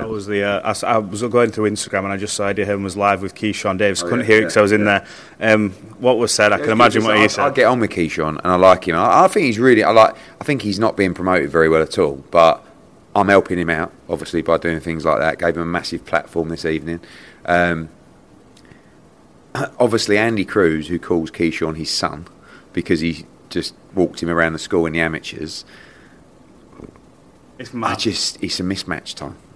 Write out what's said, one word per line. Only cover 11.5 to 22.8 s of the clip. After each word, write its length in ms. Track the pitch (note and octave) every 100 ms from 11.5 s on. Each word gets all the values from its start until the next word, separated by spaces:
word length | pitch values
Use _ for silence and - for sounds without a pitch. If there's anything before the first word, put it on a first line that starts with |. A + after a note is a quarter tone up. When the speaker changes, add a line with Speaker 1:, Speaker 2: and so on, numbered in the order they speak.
| E2 D#2+
Speaker 1:
well 120 | D#2+
at 160 | D#2 -
all, 260 | D#2+ C2+ C#2
but 340 | E2+ E2 - - - - - _ -
I'm 140 | G2
helping 280 | G2 - F2+
him 140 | E2
out, 200 | D#2+ E2 - -
obviously, 360 | E2+ E2 E2+
by 160 | D#2 D#2+
doing 200 | E2+ D#2+
things 220 | E2+ D#2+
like 140 | D#2 C2
that. 220 | D#2 C#2+
Gave 160 | E2+ E2
him 80 |
a 20 | E2+
massive 400 | E2+ - E2 -
platform 440 | D#2+ - E2+ D#2+
this 140 | D#2+
evening. 360 | E2 D#2+ D2+ E2+ - - - - -
Um, 420 | F2 F2 E2 D#2+ - - - _ - - - - - _ _ - _ _ _ _ -
<clears throat> 240 | - -
obviously, 360 | B2 A2 - G2+
Andy 280 | A2+ A2 F2
Cruz, 440 | G#2+ F2 D#2+ D2+
who 100 | F2
calls 320 | - F2 D#2+
Keyshawn 440 | - E2+ D#2 D#2+ D#2
his 140 | D#2
son 380 | - E2 C#2+ E2+ - - - -
because 280 | -